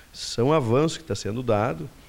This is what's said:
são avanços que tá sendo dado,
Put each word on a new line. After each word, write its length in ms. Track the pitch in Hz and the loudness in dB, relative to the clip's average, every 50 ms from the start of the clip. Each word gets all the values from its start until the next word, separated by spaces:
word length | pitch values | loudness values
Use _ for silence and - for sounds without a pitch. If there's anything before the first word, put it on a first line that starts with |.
| - - | -20 -20
são 400 | - - - - - - 117 143 | -16 -14 -12 -6 -2 0 2 4
avanços 460 | 160 160 127 110 117 139 156 165 - | 4 2 2 4 4 4 4 2 0
que 60 | - - | -4 -6
tá 100 | - 101 | -8 -6
sendo 300 | - - 98 107 123 127 | -6 -6 -6 -6 -4 0
dado, 440 | 117 107 101 107 131 165 160 156 131 - - - | 0 2 2 2 0 -2 -4 -8 -12 -14 -18 -20